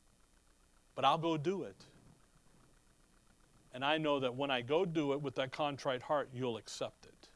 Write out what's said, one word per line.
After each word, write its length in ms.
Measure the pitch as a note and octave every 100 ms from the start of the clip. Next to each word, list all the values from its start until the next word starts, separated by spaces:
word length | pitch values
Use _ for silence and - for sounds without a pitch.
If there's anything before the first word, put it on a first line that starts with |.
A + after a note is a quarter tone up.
| _ _ _ _ _ _ _ _ _ -
But 80 |
I'll 140 | C3 D#3+
go 180 | E3 D#3
do 260 | D3 G3
it. 140 | A2 - - - - - - - - - - - _ _ _ - - - - - -
And 100 | B2+
I 120 | C#3 D#3+
know 220 | D3+ C#3+
that 140 | C3
when 160 | B2 C#3
I 100 | B2+
go 240 | A#2+ D#3
do 280 | F#3+ D#3+ C#3+
it 100 | C#3
with 140 | C#3 B2+
that 160 | C3
contrite 500 | - D3 C3+ D3 B2+
heart, 260 | - D3+ B2+
you'll 240 | B2 B2+ A2
accept 500 | - - A#2+ - -
it." 220 | - -